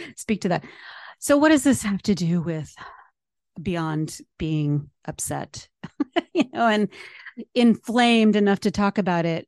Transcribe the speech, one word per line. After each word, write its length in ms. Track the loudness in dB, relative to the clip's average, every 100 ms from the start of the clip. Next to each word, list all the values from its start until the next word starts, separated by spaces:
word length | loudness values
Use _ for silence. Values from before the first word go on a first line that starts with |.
| -16 -12
speak 260 | -4 -2
to 80 | -2
that. 140 | -2 -6 -20 -20 -20 -20 -8
So 180 | 0 4
what 120 | 6
does 140 | 4
this 180 | 4 2
have 180 | 0 -4
to 120 | 0 0
do 260 | 0 0
with 320 | -2 -6 -8 -14 -20 -20 -20 _ _ _ _ -10
beyond 580 | -6 -2 -2 -4 -6 -8 -18 -8
being 520 | -4 -2 0 -2 -4 _ -14
upset, 640 | -10 -8 -8 -8 -16 -20 _ -16 -10
<laughs> 340 | -6 -6 -4
you 100 | -4 -2
know, 140 | 0 0
and 220 | 2 -2 -6 -20 -20 -20 -18 -6
inflamed 800 | 2 4 2 0 2 4 6 4 4
enough 240 | 2 2
to 100 | 0
talk 260 | 0 0 0
about 280 | 0 0 0
it? 220 | -4